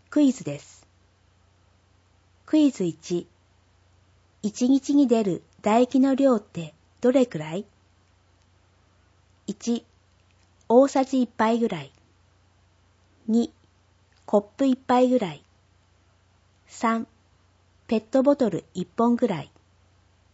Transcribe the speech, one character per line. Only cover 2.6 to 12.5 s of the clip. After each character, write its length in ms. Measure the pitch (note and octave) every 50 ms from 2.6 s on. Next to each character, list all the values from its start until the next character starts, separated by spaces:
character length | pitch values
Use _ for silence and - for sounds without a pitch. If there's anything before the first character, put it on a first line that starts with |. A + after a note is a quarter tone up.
| D4+ C#4 -
ズ 100 | - F#3+
一、 460 | E3+ D#3+ - - - F3+ F3 - - _ _ _ _ _ _ _ _ _ _ _ _ _ _ _ _ _ _ _ _ _ _ -
一 260 | G#3 - - B3 B3
日 260 | C4+ C4+ - - C#4+
に 140 | C#4+ C#4+ A#3+
出 160 | A#3 A3+ A3
る 180 | G3 E3 - - _ _ _ -
唾 200 | G#3 G#3 A#3 B3+
液 180 | B3 - C4+
の 140 | B3+ C4+ C4+
量 220 | B3+ C#4 C4+ B3+
っ 40 | G#3
て 340 | - _ _ - E3 D#3 - _ _ _ _ _
ど 100 | - A#3+
れ 160 | B3+ C#4+ B3+
く 120 | B3 - D#3+
ら 160 | D3+ D#3 D#3+
い？ 120 | F#3 A3 - _ _ _ _ _ _ _ _ _ _ _ _ _ _ _ _ _ _ _ _ _ _ _ _ _ _ _ _ _ _ _ _ _ _ _ -
一、 360 | G3 - - A#3 A#3 A#3 - _ _ _ _ _ _ _ _ _ _ _ _ _ _ _ _ _
大 180 | A3+ B3 C#4
さ 180 | C#4 - C#4+ C4+
じ 180 | - - C4 B3
一 40 |
杯 320 | - - - A3 A3 A#3 A#3
ぐ 100 | A#3 A3
ら 120 | G3 D#3+
い。 120 | C#3 C3 _ _ _ _ _ _ _ _ _ _ _ _